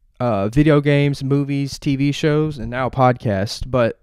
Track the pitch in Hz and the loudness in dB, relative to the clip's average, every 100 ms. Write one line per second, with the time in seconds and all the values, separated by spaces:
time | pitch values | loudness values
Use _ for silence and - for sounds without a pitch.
0 | _ - 123 104 101 123 151 147 147 143 | _ -6 -2 -2 0 2 4 4 4 2
1 | 143 139 135 139 139 143 139 - - 135 | 2 -2 -2 -2 -2 -4 -6 -6 -4 -2
2 | 139 139 160 151 156 147 113 123 127 - | 0 0 0 0 -2 -4 -8 -4 -4 2
3 | 127 123 117 98 107 - - 127 113 - | 2 2 0 -2 -2 -6 -4 0 0 -2